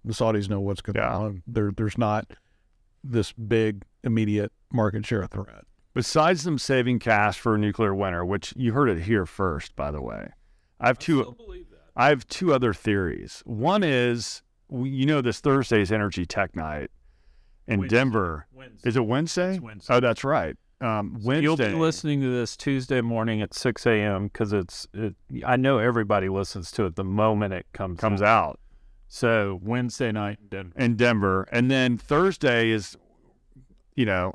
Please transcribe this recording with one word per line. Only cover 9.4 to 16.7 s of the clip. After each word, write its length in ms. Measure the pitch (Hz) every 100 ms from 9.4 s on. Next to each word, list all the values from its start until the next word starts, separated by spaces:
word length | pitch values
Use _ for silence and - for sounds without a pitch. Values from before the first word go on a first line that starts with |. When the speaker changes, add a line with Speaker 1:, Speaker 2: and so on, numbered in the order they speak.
| 95 76 - -
Speaker 2:
by 140 | 71
the 120 | 73
way, 280 | 60 53 50 - _ _ _ _
I 80 | 117
have 100 | 127
Speaker 3:
I 40 |
Speaker 2:
two 200 | - 143
Speaker 3:
still 100 | 123
believe 380 | 120 - - -
that. 80 | - _ -
Speaker 2:
I 140 | 131
have 180 | 143 -
two 260 | - 185
other 200 | 135 123
theories. 680 | 101 110 101 90 50 50 - -
One 360 | 107 139 208
is, 640 | 175 131 123 120 113 - _ _ _
we, 220 | 131 131
you 160 | 135 135
know, 160 | 151
this 180 | 123 -
Thursday's 520 | 147 135 120 110 95
Energy 340 | 110 104 90 87
Tech 280 | - 92 87
Night 360 | 78